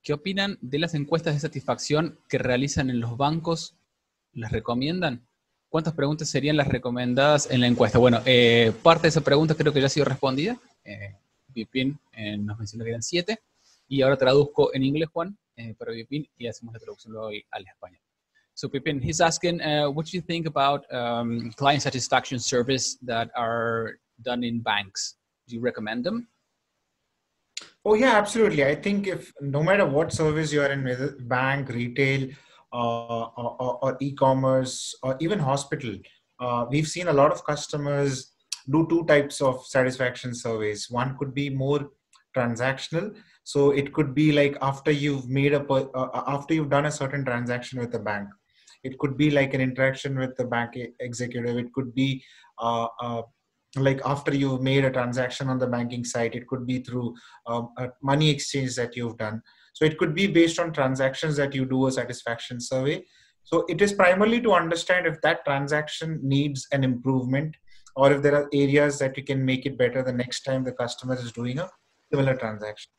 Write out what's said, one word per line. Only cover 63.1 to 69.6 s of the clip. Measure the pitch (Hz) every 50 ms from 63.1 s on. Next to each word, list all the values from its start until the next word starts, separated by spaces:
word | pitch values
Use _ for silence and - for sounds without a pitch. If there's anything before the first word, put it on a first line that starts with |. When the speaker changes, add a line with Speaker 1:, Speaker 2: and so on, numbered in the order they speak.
| _ _ _ _ _ _
Speaker 2:
So | _ - 160 165 - -
it | 170 156
is | 202 202
primarily | 202 - 185 180 185 190 208 220 233 240
to | 240 226
understand | 190 175 165 165 170 165 - - 185 180 170
if | 165 160 -
that | - 151 165 - -
transaction | 143 139 139 143 139 151 151 151 151 - - 160 160 160 156
needs | 135 135 139 139 143 147 139 131 - -
an | 143 139 135
improvement | 131 127 123 123 135 135 131 120 123 131 139 156 156 156 _ _ - - - - - _
or | 135 135 139
if | 147 139
there | 143 143 143
are | 147 143 143
areas | - 143 143 139 139 147 147 147 139 139
that | 139 135 135
you | 139 123
can | - 135 135 131
make | 131 131 127